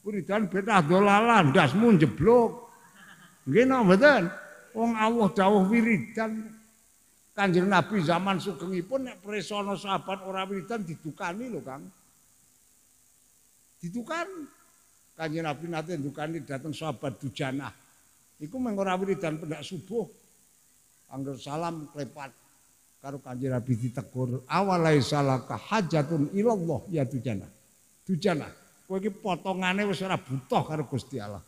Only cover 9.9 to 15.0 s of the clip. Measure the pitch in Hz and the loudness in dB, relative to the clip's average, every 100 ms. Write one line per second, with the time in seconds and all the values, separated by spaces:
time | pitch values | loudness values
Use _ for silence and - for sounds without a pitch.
9.9 | 185 190 190 190 190 190 196 - 233 170 | -6 -6 -10 -6 -6 -6 -8 -6 -8 -8
10.9 | 156 156 - 185 190 254 170 123 135 180 | -10 -12 -8 -8 -8 -10 -10 -10 -14 -18
11.9 | _ _ _ _ _ _ _ _ _ _ | _ _ _ _ _ _ _ _ _ _
12.9 | _ _ _ _ _ _ _ _ _ 170 | _ _ _ _ _ _ _ _ _ -12
13.9 | 226 226 330 349 370 277 _ _ _ _ | -10 -8 -8 -8 -12 -16 _ _ _ _
14.9 | _ | _